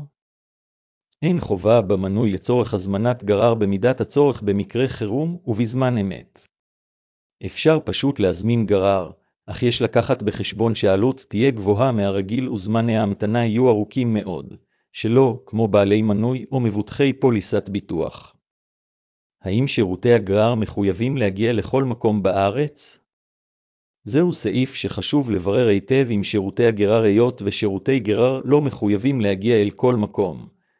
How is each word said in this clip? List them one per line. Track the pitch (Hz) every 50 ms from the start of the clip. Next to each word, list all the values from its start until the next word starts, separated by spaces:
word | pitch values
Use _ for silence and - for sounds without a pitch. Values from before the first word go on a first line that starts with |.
| 147 143 _ _ _ _ _ _ _ _ _ _ _ _ _ _ _ _ _ _ _ _ _ _ 147
אין | 170 180 165
חובה | - - 107 92 87 104 117 120
במנוי | 104 92 104 92 95 95 98 110 120 107 95
לצורך | - - - 123 123 113 - 113
הזמנת | 98 92 98 98 98 113 120 123 120 -
גרר | 101 104 98 113 120 117
במידת | 113 104 98 98 95 104 123 131 -
הצורך | 110 - - 143 147 143 120 - 107
במקרה | 101 98 101 98 - - 117 135 127
חירום | - - 113 101 104 135 156 170 175 175 -
ובזמן | 127 110 104 120 107 123 131 131 127 123 110
אמת. | 98 98 82 60 58 - _ - - _ _ _ _ _ _ _ _ _ _ _ _ _ _ _ _ _ _ _ -
אפשר | 92 - - - 156 160 151 -
פשוט | - 101 - - 139 135 -
להזמין | 101 90 85 85 101 113 120 117 110
גרר, | 92 101 95 92 98 98 95 87 80 85 - _ _ _ _ _
אך | - - - 123
יש | 120 113 - 120
לקחת | 110 - 123 113 - 127 - 104
בחשבון | 101 - - 98 - - 104 113 117 110
שהעלות | - - 101 95 95 107 131 131 - - _
תהיה | - 101 120 139
גבוהה | 123 110 98 98 104 101 127 135 123
מהרגיל | 107 101 101 98 101 95 95 113 120 131 -
וזמני | 120 104 95 104 110 117 113 117 110 110
ההמתנה | 110 101 98 - 107 104 110 120 117
יהיו | 113 107 117 127 127
ארוכים | 110 104 104 101 - 135 123 120 110
מאוד, | 101 95 95 87 71 69 - - - _ _ _ _ _ _ _
שלא | - - 110 117 131 135 123 110 117 -
כמו | - - 110 113 104
בעלי | 95 101 101 98 104 110 110
מנוי | 110 104 101 110 120 131 127 113 - 135
או | 131
מבוטחי | 120 113 101 104 101 - - - 143 139 131
פוליסת | - - 131 117 104 95 - - 104 - -
ביטוח. | 98 101 - - - 80 76 73 - - - - _ _ _ _ _ _ _ _ _ _ _ _ _ _ _ _ _ _ _ _ _ _ -
האם | 98 98 113 135
שירותי | 139 - - 107 90 92 - - 123 120
הגרר | 113 101 92 98 104 107 117 123
מחויבים | 110 107 - - 107 101 98 90 95 117 131 143
להגיע | 139 113 101 95 98 113 123 123
לכל | 107 - - - 131 135
מקום | 127 117 - - 113 104 104 92
בארץ? | 95 - 98 98 101 101 131 147 147 - - - - - - _ _ _ _ _ _ _ _ _ _ _ _ _ _ _ _ _ _ _ _ _
זהו | 107 110 151 180 175 -
סעיף | - - 107 90 123 131 131 -
שחשוב | - - 92 - 101 90 - 147 147 139 120
לברר | 101 95 85 98 101 123 123 113
היטב | 104 98 - - 131 139 135 117
עם | 113 101 90
שירותי | - - 104 95 98 92 - 120
הגרר, | 117 110 101 104 101 107 117 113
היות | 107 101 113 120 127 123 - 101
ושירותי | 101 - - 113 101 98 95 - - 135 131
גרר | 104 104 104 110 120 127 131 131 -
לא | 123 139 151
מחויבים | 147 131 127 - 110 104 104 95 104 139 139 127
להגיע | 104 101 98 92 98 117 120
אל | 107 104 104
כל | - - - 127 127
מקום, | 113 107 98 - - 101 90 73 60 57 - _ _ _ _ _ _